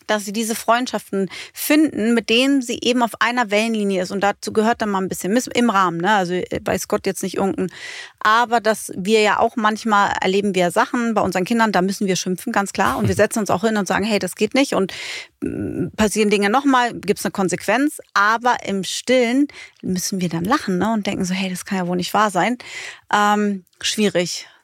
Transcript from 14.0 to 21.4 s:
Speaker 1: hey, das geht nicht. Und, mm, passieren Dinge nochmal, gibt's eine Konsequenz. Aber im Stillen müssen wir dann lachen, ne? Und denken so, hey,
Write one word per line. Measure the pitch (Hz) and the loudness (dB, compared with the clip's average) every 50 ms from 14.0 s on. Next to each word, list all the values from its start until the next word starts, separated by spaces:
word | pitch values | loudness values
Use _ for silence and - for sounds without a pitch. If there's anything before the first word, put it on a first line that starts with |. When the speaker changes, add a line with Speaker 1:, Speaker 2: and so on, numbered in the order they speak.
| 196 | 0
Speaker 1:
hey, | 226 214 196 | 0 0 0
das | 185 175 - | -2 -4 -2
geht | - 214 214 - | -2 -2 0 2
nicht. | 262 285 - - | 0 0 2 0
Und, | 185 190 175 - - - - - - - - _ _ - | 0 -2 -2 -4 -10 -12 -12 -12 -12 -14 -16 _ _ -8
mm, | - 58 - 104 - - - 180 - - | -6 -6 -4 -6 -6 -4 -4 -6 -6 -2
passieren | - 220 202 - 208 214 208 | 0 0 0 2 2 2 2
Dinge | 208 202 202 202 | 2 2 2 2
nochmal, | 220 269 277 277 262 247 240 233 - | 2 2 4 4 4 4 2 0 -2
gibt's | 165 160 180 202 - - | -4 -2 -2 -2 -2 -2
eine | 196 | -4
Konsequenz. | - - 190 175 180 165 - - 208 247 285 302 - - - _ | -2 0 0 0 -2 -2 0 0 2 2 0 -2 -2 -8 -18 _
Aber | _ 202 202 214 226 233 240 247 233 - - | _ 2 2 2 2 2 2 0 0 0 -2
im | - 196 190 | -4 -4 -4
Stillen | 180 - - - - - 254 254 240 226 247 277 294 285 - - - - _ _ | -4 -6 -8 -6 0 2 4 4 4 4 2 2 2 0 -2 -14 -20 -20 _ _
müssen | - 185 185 185 - - 202 185 | -4 -4 -2 -2 -2 -4 -2 -2
wir | 180 170 | -2 -2
dann | 170 165 175 | -2 -2 0
lachen, | 202 269 311 - 208 185 180 | 0 0 0 0 -2 0 0
ne? | 185 220 | 0 0
Und | 226 214 190 | 0 0 -2
denken | 208 196 - 196 | -4 -4 -4 -2
so, | 175 185 | -2 -2
hey, | 190 | -4